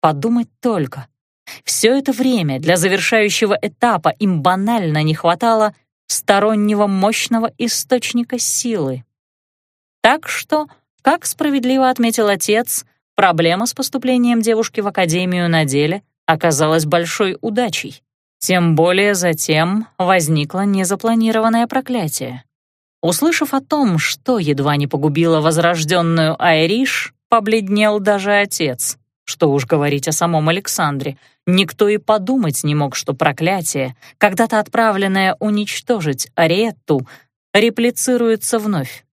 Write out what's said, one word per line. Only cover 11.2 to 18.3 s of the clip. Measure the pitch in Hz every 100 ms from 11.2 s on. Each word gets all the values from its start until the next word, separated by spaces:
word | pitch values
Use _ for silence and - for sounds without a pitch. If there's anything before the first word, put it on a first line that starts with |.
справедливо | - - 302 277 247 269 262
отметил | 254 233 226 208
отец, | 196 - 208 240 - - _ _
проблема | - 190 165 165 175 240
с |
поступлением | - 262 269 254 254 240 233
девушки | 226 220 220 -
в | 202
Академию | 202 180 170 180 180 175
на | 165
деле | 151 139 151 190 _ _ -
оказалась | 160 170 143 156 160
большой | 156 170 170 - 196 185
удачей. | 226 214 240 156 - - _ _ _